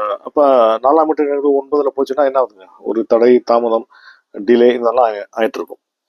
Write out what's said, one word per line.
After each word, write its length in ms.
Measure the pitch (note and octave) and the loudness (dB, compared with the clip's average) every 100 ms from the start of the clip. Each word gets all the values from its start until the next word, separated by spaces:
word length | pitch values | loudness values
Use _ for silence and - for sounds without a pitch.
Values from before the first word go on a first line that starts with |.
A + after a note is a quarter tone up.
| G#2+ G2+ | -4 -8
அப்ப 220 | B2 D3+ C#3+ B2+ A2+ A2 | -6 0 2 4 2 2
நாலாம் 280 | B2+ D#3+ D#3 | 2 2 0
வீட்டு 580 | D3+ D3 C#3+ C#3+ C#3 | -2 -2 -2 0 0
ஒன்பதுல 220 | C#3 D3 - - | -2 -2 -2 -4
போச்சுன்னா 280 | C3+ C3+ | -6 -2
என்ன 180 | C#3 C3+ | 0 0
ஆகுதுங்க? 240 | A#2+ G2+ F#2 - | -2 _ -20 -16
ஒரு 260 | G#2+ A2 | -8 -6
தடை, 360 | A2 A#2 A#2+ B2 | -2 2 4 2
தாமதம், 460 | - A#2+ A#2 A2+ - _ - - _ | 2 -2 0 -4 -6 _ -20 -20 _
டிலே 420 | A2 G#2 A#2+ A#2+ | -10 0 4 4
இதெல்லாம் 320 | A#2+ A#2 A#2+ A#2 | 2 -2 0 0
ஆயி-, 200 | G#2 G2+ A2+ | -2 -10 -4
ஆயிட்டு 180 | A2 | -4
இருக்கும். 240 | - E2+ - _ _ | -4 -12 -14 _ _